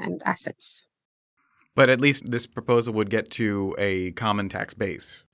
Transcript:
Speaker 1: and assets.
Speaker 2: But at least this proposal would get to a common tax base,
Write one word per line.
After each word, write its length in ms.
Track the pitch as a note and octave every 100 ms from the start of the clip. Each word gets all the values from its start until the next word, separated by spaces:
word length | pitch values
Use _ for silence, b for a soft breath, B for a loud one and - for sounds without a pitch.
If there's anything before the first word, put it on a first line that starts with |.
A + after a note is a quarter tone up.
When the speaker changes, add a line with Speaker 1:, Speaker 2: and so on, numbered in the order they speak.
Speaker 1:
and 220 | - F3
assets. 600 | G3 F#3 - - - - _ _ _ _ _ _ _ _ _ -
Speaker 2:
But 140 | C3
at 100 | B2+
least 300 | C#3+ C3+ -
this 160 | A#2+ -
proposal 480 | - - A#2+ A#2
would 160 | G#2+ G#2
get 200 | A2 G#2+
to 420 | - A2 G2+ G2 -
a 340 | G2+ F#2+ F2+
common 360 | F2 A2 G#2 G2
tax 260 | F#2+ -
base, 500 | - G2+ D#2+ - - _